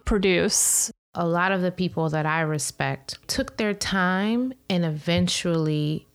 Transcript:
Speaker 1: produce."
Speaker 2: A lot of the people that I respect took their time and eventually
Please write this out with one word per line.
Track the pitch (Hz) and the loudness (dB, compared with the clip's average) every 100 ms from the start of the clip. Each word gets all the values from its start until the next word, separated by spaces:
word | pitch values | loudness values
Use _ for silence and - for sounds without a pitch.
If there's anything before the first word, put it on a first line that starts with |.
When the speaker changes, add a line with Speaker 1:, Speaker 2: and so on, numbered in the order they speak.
Speaker 1:
produce." | - 208 196 175 190 - - - - - _ 175 | 0 2 4 4 2 2 2 0 -2 -6 _ -4
Speaker 2:
A | 170 | 0
lot | 170 185 | 2 2
of | 190 | 2
the | 180 | 0
people | 180 180 - 160 | 0 -2 0 0
that | 156 151 | 0 0
I | 160 | 0
respect | 156 151 - - 139 139 - - - | 0 -2 -4 -2 -2 -4 -8 -12 -6
took | - 269 - | -4 -4 -4
their | 214 | -4
time | 202 - 190 180 185 208 233 254 - - | -2 -2 0 2 2 0 0 -2 -6 -2
and | 180 165 | 0 0
eventually | 151 170 170 175 - 175 165 156 151 151 156 - | -2 0 2 2 0 0 0 2 0 0 -4 -8